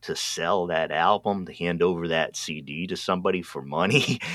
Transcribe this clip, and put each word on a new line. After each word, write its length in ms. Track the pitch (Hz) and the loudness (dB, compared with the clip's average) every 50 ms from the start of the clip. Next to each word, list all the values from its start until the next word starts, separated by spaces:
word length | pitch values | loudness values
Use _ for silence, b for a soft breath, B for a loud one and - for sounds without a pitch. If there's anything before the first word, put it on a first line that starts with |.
| - | -8
to 120 | - 80 | -8 -6
sell 500 | - - - - - 82 85 101 95 87 | -4 -4 -4 -4 -2 0 2 2 2 2
that 240 | 87 85 80 80 - | 2 2 0 0 0
album, 560 | 76 78 85 95 104 98 - 107 98 98 92 | 2 2 4 4 4 4 2 0 0 -2 -2
to 60 | - - | -6 -6
hand 300 | - 85 87 87 82 85 | -4 -2 0 2 4 4
over 260 | 90 87 85 85 82 | 4 2 2 0 0
that 280 | 82 80 78 - - | 2 2 0 0 -2
C 240 | - - - 80 76 | -6 -8 -8 -8 -8
D 280 | 71 69 73 80 87 92 | -8 -10 -8 -6 -6 -6
to 80 | - | -6
somebody 460 | - - - 95 90 90 98 92 92 82 | -4 -2 0 0 2 2 2 0 0 -2
for 200 | - - 71 67 | -6 -10 -10 -8
money, 560 | 69 73 80 90 98 123 139 - - 127 120 B 165 | -4 0 2 2 4 4 4 4 2 -2 -4 B -6